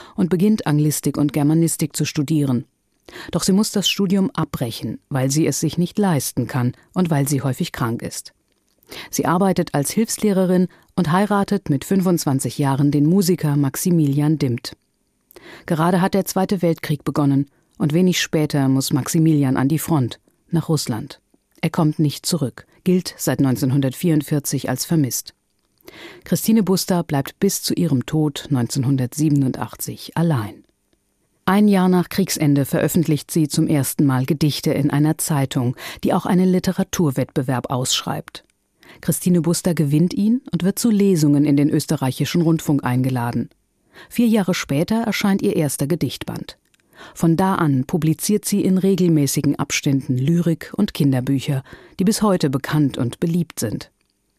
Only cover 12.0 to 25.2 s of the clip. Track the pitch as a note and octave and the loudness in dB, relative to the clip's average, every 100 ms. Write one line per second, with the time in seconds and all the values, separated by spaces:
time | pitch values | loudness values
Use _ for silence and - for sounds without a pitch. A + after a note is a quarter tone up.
12 | F#3 E3+ - C3+ B2+ - C#3+ C3+ C#3+ C#3+ | 2 0 0 -2 -2 -2 0 2 2 4
13 | D3 F#3 F3 F3 D#3 C#3+ C#3 - G3 F3 | 4 4 2 2 0 2 0 0 0 2
14 | D3 C#3 D3 D#3 C#3 A#2 - - _ _ | 2 2 2 2 0 -2 -8 -16 _ _
15 | _ _ _ - - - - D#3+ E3 F#3 | _ _ _ -20 -20 -14 -4 0 2 2
16 | F#3+ G3 F#3 - F#3 G3 E3+ E3 - D3 | 2 0 -2 -2 -2 0 0 -2 -4 -6
17 | - D3 C#3+ C#3 C#3 _ _ - D#3 D#3 | -4 0 2 2 0 _ _ -4 0 2
18 | F#3 F3 - E3 D3+ D3 C3+ C3+ C3 C#3+ | 2 2 -2 -2 0 0 2 2 0 -2
19 | A#2+ E3+ D#3+ D#3 C3+ C3 C3 D#3 - D#3+ | 0 2 4 4 2 2 0 0 0 0
20 | A#2+ - _ _ - E3 - D#3+ - A#2 | 0 -6 _ _ -6 -4 0 -2 -2 -6
21 | C#3 - _ _ _ _ E3 - D#3 D3+ | -8 -16 _ _ _ _ -4 0 0 2
22 | D3+ - - E3+ B2+ - - _ - F3+ | 0 -2 -4 -2 -4 -8 -20 _ 0 0
23 | - - - B2+ C3+ A#2+ C#3 C#3 C3+ B2 | 0 -6 -2 0 2 2 0 0 0 -2
24 | F3+ D#3 D3 D3+ - C#3+ - B2 - E3+ | 0 0 0 -4 -2 -6 -4 -6 -2 0
25 | C3+ - | 0 -4